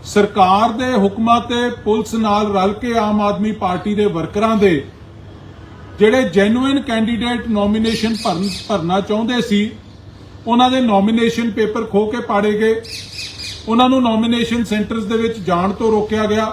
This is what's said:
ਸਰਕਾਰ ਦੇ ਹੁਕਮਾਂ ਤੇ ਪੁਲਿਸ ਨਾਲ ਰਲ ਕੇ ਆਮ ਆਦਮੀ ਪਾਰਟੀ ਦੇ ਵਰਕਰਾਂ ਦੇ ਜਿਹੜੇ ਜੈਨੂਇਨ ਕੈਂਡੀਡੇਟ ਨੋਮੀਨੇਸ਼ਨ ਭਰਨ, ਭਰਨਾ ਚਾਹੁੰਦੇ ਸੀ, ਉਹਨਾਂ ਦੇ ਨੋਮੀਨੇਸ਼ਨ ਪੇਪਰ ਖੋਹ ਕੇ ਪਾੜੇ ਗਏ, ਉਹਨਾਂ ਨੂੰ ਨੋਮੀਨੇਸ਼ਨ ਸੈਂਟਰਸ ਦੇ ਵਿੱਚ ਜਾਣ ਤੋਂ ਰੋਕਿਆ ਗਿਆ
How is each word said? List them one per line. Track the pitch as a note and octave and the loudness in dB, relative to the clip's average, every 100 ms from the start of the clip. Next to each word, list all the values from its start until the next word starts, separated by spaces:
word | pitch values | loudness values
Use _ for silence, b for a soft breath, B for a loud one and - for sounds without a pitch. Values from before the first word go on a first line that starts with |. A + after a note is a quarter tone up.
ਸਰਕਾਰ | - G#3 G3+ G#3+ F#3 G3 A#3 | 0 2 2 4 4 4 2
ਦੇ | A3+ B3+ | 0 -2
ਹੁਕਮਾਂ | B3+ G3 G3 A3+ A#3+ | 2 0 0 2 2
ਤੇ | A#3 A#3+ A#3+ - | 2 -2 -2 -4
ਪੁਲਿਸ | - G#3+ G#3+ | -2 0 0
ਨਾਲ | A3 A3 G#3 G#3 | -2 0 0 0
ਰਲ | G3 F#3+ G3+ | 2 0 -2
ਕੇ | B3 A#3 | -2 0
ਆਮ | G#3+ G#3 | 0 2
ਆਦਮੀ | G#3 F#3 G#3+ | 0 0 -2
ਪਾਰਟੀ | G#3+ G3 F3+ G#3 | -2 -2 -2 -2
ਦੇ | G#3 G#3 | 0 0
ਵਰਕਰਾਂ | E3 D#3 G3+ A3+ A3 | 0 -4 -2 0 4
ਦੇ | G3+ D#3 - - - - - - - - - - - - | 4 2 -2 -16 -20 -20 -20 -20 -20 -20 -20 -20 -18 2
ਜਿਹੜੇ | G#3 B3+ A#3+ | 4 4 2
ਜੈਨੂਇਨ | E3+ G3+ A#3+ C4 C4+ | 2 2 2 2 0
ਕੈਂਡੀਡੇਟ | A3 A3+ A3 A#3 A#3+ A#3+ A#3 | 0 -2 0 -2 -2 -4 -2
ਨੋਮੀਨੇਸ਼ਨ | G#3 G3+ A3 A3+ A3 A3 G#3+ | 0 0 2 0 0 -2 -2
ਭਰਨ, | - E3+ G3+ F3+ - | -2 -2 -2 -6 -4
ਭਰਨਾ | G#3 E3 F#3+ | -2 0 -2
ਚਾਹੁੰਦੇ | G3 G#3 A3+ A#3+ | 0 -2 0 -2
ਸੀ, | - G3+ G#3+ - - - - - - - - | 0 0 0 -6 -18 -20 -20 -20 -20 -14 0
ਉਹਨਾਂ | A#3+ B3+ | 4 4
ਦੇ | C4 | 4
ਨੋਮੀਨੇਸ਼ਨ | B3 G3+ G3+ A3+ A#3 A3+ A#3 | 2 4 4 2 2 0 -4
ਪੇਪਰ | G#3 G#3+ A#3 | 0 -2 -2
ਖੋਹ | A3 G3 G#3+ | -2 0 0
ਕੇ | A#3+ - | -2 -2
ਪਾੜੇ | G#3 G#3 | 0 2
ਗਏ, | G#3 A3 A3+ - - - - - - - - - | 2 2 0 -4 -14 -14 -14 -14 -14 -14 -14 -2
ਉਹਨਾਂ | A3+ B3+ | 2 4
ਨੂੰ | C4 | 4
ਨੋਮੀਨੇਸ਼ਨ | A#3+ A3 A#3 A#3+ A3+ A#3 | 2 0 0 0 0 -2
ਸੈਂਟਰਸ | A3+ G#3+ G#3 A3+ | -2 -2 -2 -4
ਦੇ | G3+ A3+ | -2 0
ਵਿੱਚ | A3+ A3+ F3 | 0 -2 -2
ਜਾਣ | F3 F#3 | 0 0
ਤੋਂ | G3+ A3+ | 0 0
ਰੋਕਿਆ | G#3+ G#3 G#3+ G#3 | 2 0 0 0
ਗਿਆ | G#3+ A3 | 0 -2